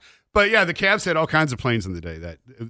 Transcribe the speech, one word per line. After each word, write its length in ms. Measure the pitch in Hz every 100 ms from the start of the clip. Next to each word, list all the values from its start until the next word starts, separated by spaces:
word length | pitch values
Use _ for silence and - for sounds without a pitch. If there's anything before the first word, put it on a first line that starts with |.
| - _ _
But, 180 | 208 202
yeah, 140 | 220
the 100 | 170
Cavs 300 | 160 196 208
had 120 | 180 156
all 100 | 160
kinds 260 | 156 151
of 60 | 120
planes 260 | 127 117
in 80 | 95
the 60 | 87
day 160 | 82 80
that, 200 | 85 82 120 117